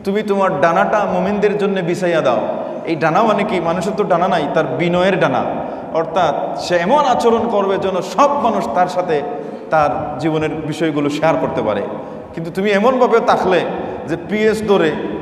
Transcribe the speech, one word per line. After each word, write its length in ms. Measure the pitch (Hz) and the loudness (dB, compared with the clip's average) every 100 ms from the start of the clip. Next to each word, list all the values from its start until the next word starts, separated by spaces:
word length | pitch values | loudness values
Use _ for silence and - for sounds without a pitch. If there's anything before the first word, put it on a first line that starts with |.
তুমি 180 | 196 202 | -2 -2
তোমার 380 | 190 196 190 160 | 0 0 2 2
ডানাটা 460 | 170 180 202 214 190 | 2 4 2 2 0
মুমিনদের 460 | 180 190 208 208 190 | 0 0 0 0 2
জন্য 220 | 196 190 | 0 0
বিছাইয়া 400 | 170 170 180 165 | -2 -2 0 2
দাও। 180 | 139 113 104 - - - | 2 0 -2 -4 -6 -8
এই 120 | - 165 | -4 0
ডানা 260 | 156 175 | 2 4
মানে 220 | 220 202 | 2 2
কি? 160 | 196 185 | 0 -2
মানুষের 320 | 165 175 202 202 | 0 -2 -2 -2
তো 80 | |
ডানা 240 | 190 170 185 | 0 2 2
নাই, 200 | 180 147 | 0 0
তার 100 | 160 147 160 | 0 0 -2
বিনয়ের 420 | 175 175 185 185 | 0 2 2 2
ডানা, 240 | 151 127 - - - - - | 2 2 -2 -4 -6 -10 -6
অর্থাৎ 640 | 160 165 196 165 - - - | -4 -2 0 0 0 -4 -6
সে 160 | - 175 | -2 0
এমন 280 | 175 294 | 2 2
আচরণ 440 | 269 240 233 226 220 | 4 2 2 2 0
করবে 300 | 202 196 190 | 0 0 0
যেন 220 | 190 190 | -2 -2
সব 400 | - - 285 - | -4 2 2 2
মানুষ 280 | 233 202 - | 0 -2 -2
তার 140 | 180 175 | 0 0
সাথে 340 | 180 - 147 - - - - - | 0 0 -2 -2 -8 -10 -12 0
তার 480 | 156 147 - - - | 2 2 0 -6 -2
জীবনের 320 | 156 156 156 | -2 0 -2
বিষয়গুলো 600 | 156 151 151 160 147 147 | -4 -6 -2 0 0 -2
শেয়ার 240 | 147 160 156 | 2 2 2
করতে 220 | - 127 | -2 -2
পারে। 200 | 110 101 - - - - - | -2 -2 -4 -8 -10 -14 -12
কিন্তু 160 | - 165 | -10 -8
তুমি 200 | 175 208 | -2 2
এমনভাবে 500 | 196 226 254 240 226 | 4 4 4 4 4
তাকলে 400 | 226 180 185 175 - - - - 127 | 4 2 2 2 0 -6 -8 -8 -6
যে 80 | 165 165 | -8 -4
পিএস 340 | 208 220 214 208 | 0 2 0 2
ধরে 240 | 190 165 147 - - | 4 4 0 -6 -8